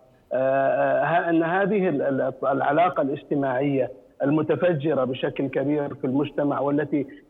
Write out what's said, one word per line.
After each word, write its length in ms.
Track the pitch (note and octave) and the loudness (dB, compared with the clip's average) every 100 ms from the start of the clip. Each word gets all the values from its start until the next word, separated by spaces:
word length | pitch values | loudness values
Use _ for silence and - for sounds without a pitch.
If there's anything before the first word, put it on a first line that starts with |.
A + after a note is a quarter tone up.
| - - _ | -20 -20 _
آه، 40 | B2+ | -2
آه، 640 | C3 C3+ C3+ C3 C#3 C3+ | 2 2 2 2 2 2
ها-، 260 | D3 E3+ E3+ | 2 0 2
أن 140 | E3 | 2
هذه 460 | E3 F#3 G3 G#3 F#3 | 2 0 2 2 0
ال-، 120 | C#3+ | 0
ال-، 320 | C3+ C3+ B2+ C3 | 0 0 -2 -2
العلاقة 580 | C3 C#3 C3+ D3 F3+ F3+ | -2 0 2 2 2 2
الاجتماعية 880 | C#3 C#3 - D3 C#3 B2+ C#3+ C3+ A#2+ - - - | -2 -4 -4 -2 0 0 0 0 -2 -6 -20 -4
المتفجرة 800 | C3+ D#3 D3+ D3+ F3 E3 D3+ C3 | 0 0 0 0 0 0 0 0
بشكل 440 | B2+ B2+ - C3+ C#3 | 0 -2 -4 -4 -4
كبير 480 | C3 C#3 D3+ C#3+ C3 | -2 -2 -2 -4 -6
في 120 | C3 | -2
المجتمع، 520 | C3 C#3+ - C#3+ B2 | -2 -2 -2 -2 0
والتي 480 | C#3 C#3+ - D3 C3 - - | 0 0 0 -2 -4 -10 -4